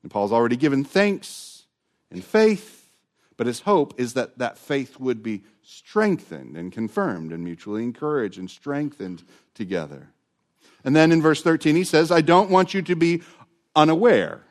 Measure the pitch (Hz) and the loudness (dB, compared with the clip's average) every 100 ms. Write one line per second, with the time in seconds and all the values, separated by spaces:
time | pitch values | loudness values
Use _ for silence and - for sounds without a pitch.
0 | - 104 101 117 117 127 151 135 139 190 | -8 -4 0 2 2 0 0 0 0 0
1 | 202 196 - - - - _ _ _ _ | 0 -2 -10 -20 -20 -20 _ _ _ _
2 | _ 90 - 214 220 208 - _ _ _ | _ -16 -2 2 4 2 -8 _ _ _
3 | _ _ _ - 120 117 - 190 143 - | _ _ _ -6 -6 -4 0 0 0 -4
4 | 123 123 113 - 123 - - 139 127 _ | -4 -4 -6 -6 -8 -8 -6 -6 -6 _
5 | 131 113 113 104 _ _ _ - _ 214 | -6 -4 -6 -10 _ _ _ -20 _ -2
6 | 214 175 - 78 64 78 90 113 110 208 | 0 -2 -6 -16 -16 -12 -12 -8 -6 -4
7 | 190 90 80 82 85 85 104 104 117 113 | -4 -6 -8 -10 -10 -12 -10 -8 -8 -8
8 | 151 147 107 92 92 - 143 143 147 _ | -6 -4 -6 -8 -16 -14 -8 -6 -6 _
9 | 92 85 _ _ _ - 95 92 76 71 | -12 -12 _ _ _ -14 -8 -6 -8 -14
10 | 71 _ _ _ _ _ _ _ 131 156 | -20 _ _ _ _ _ _ _ 0 4
11 | 160 165 156 147 170 160 156 156 185 156 | 4 4 2 2 0 0 2 0 2 2
12 | 160 175 156 175 190 180 185 196 170 175 | 4 2 4 4 4 2 2 -2 -4 0
13 | 170 170 - _ - _ _ 156 156 160 | 0 0 -6 _ -20 _ _ 2 4 4
14 | 233 135 80 - _ | 4 4 0 -8 _